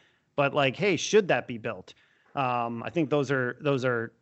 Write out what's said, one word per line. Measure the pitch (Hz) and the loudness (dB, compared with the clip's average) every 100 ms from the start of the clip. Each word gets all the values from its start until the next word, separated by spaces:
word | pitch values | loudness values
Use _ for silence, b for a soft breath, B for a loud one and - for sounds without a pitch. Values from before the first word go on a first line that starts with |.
| b b b | b b b
but, | - 143 | -2 0
like, | 147 135 123 | 2 0 2
"Hey, | 202 160 | 0 0
should | - 208 175 | 4 2 4
that | 131 - | 0 0
be | 117 | -8
built?" | 117 98 - - b b b | -8 -8 -12 -20 b b b
Um, | 143 127 120 117 117 | -4 -2 0 -2 -4
I | 113 | -4
think | 170 143 | -2 0
those | 147 131 | 2 2
are, | 135 123 - | 0 0 -2
those | 143 139 | -2 0
are, | 127 120 113 _ | 0 -2 -4 _